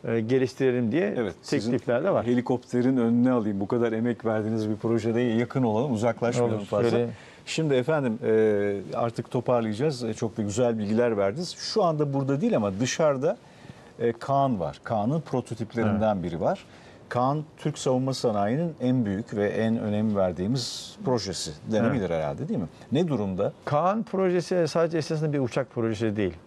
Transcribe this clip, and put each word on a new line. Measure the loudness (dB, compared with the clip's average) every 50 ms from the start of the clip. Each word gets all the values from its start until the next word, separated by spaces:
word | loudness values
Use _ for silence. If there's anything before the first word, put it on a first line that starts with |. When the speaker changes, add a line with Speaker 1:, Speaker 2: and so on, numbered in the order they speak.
| -2 -2
Speaker 1:
e, | -2 -2
geliştirelim | 0 2 2 2 2 0 -2 0 0 2 2 2 0 0
diye | 0 0 0 0 -2 -2
Speaker 2:
Evet, | -2 -4 -4 -8
sizin | -6 -2 -2 0 0 0
Speaker 1:
teklifler | -2 -2 0 0 0 0 2
de | 2
var. | 0 2 2
Speaker 2:
helikopterin | 2 2 0 2 0 -2 -2 -2 -4 -2 0 2 2 2 2
önüne | 2 4 4 4 4 4
alayım. | 4 2 2 0 -2 -2
Bu | -2 -2
kadar | 0 0 0 0
emek | 0 0 0 -2 -2 -2 -2
verdiğiniz | -2 0 0 0 -2 -2 -2 -2 -2
bir | -4
projede | -2 0 0 0 2 0 0 0 2
yakın | 2 2 2 0 0 0 0 0 0
olalım, | 2 2 2 0 0 0
uzaklaşmayalım | 0 0 0 0 2 0 0 2 2 0 0 0 -2
Speaker 1:
Olur, | -4
Speaker 2:
fazla. | -2 0 2 2 4
Speaker 1:
şöyle. | 2 2 0 0 -4 -12 -16 -20 -20 -20 -12
Speaker 2:
Şimdi | -8 -4 -2 0 2 2
efendim, | 2 2 2 0 2 2 0 -2 -2 0
e, | 2 4 6 6 4 4 4 2 0 0 -2 -6 -6 -4
artık | -2 -2 -2 -2 -6 -8 -4
toparlayacağız. | -4 -4 0 2 2 2 2 -2 -2 0 -2 -2 -2 -2 -4
E, | -6 -4
çok | -4 -4 -6 -4 -4
da |
güzel | -4 -2 0 2 2 2 2 0
bilgiler | -2 0 2 2 4 2 4 2
verdiniz. | 2 0 0 -2 -8 -10 -10 -10
Şu | -10 -2 0 2 2
anda | 2 2 2 0 0 0
burada | -2 0 0 -2 0
değil | 0 0 2
ama | 2 0 0 0 -2
dışarıda, | -2 -2 0 2 2 2 4 2 0 -2 -2 -2 -8 -20 -20 -20 -20 -20 -20 -20 -20 -20 -10 -2
e, | -2 -2
Kaan | -2 -2 -4 0 2 2 2 2 2 0
var. | -2 -4 -6 -10 -6
Kaan'ın | -4 -2 0 0 0 0 -2
prototiplerinden | -4 -2 -4 -4 -4 -4 -6 -8 -8 -6 -2 0 0 2 2 2 2 2 0
Speaker 1:
Evet. | 0 -2
Speaker 2:
biri | -4 -4 -2
var. | 0 -2 -2 -2 -6 -20 -20 -20 -20 -20 -20 -20 -14 -6
Kaan, | -2 0 0 0 0 -2 -4 -10 -16 -6
Türk | -6 -6 -6 -2
savunma | 0 0 0 2 0 -2 -4
sanayinin | 0 -2 0 2 2 0 0 0 0 -2 -4 -4 -2
en | 0 2 2 2 2
büyük | 0 0 -2 -4 -4 -2
ve | 0 0 0
en | 2 0 0 2 2 0
önem | 0 -2 0 0 0 0 2
verdiğimiz | 2 2 0 0 -2 -2 -2 0 -2 -2 -6 -8 -10 -12 -14 -16 -6 -2
projesi | 0 0 0 -2 -4 -6 -6 -8 -8 -10 -12 -8 -2
denebilir | 0 2 2 2 2 0
Speaker 1:
Evet. | 0 0
Speaker 2:
herhalde, | -2 -2 -2 -4 -4 -6 -6 -4
değil | -4 -4
mi? | -4 -6 -10 -16 -8 -2
Ne | 0 0 2 2
durumda? | 0 -2 -2 -2 -2 -2 -2 -2 -2 -6 -6
Speaker 1:
Kaan | -2 0 2 2 2 0 0 -4
projesi | -4 -2 0 0 2 2 0 0 0 0 0 0 2
sadece | 2 2 2 2 2 -2
esasında | -2 -2 -2 -2 -2 0 0
bir | 0
uçak | -2 0 0 -2 -4 -2
projesi | -2 -2 -2 -2 0 0 0 -2 0
değil. | 0 0 -2 -2 -6 -18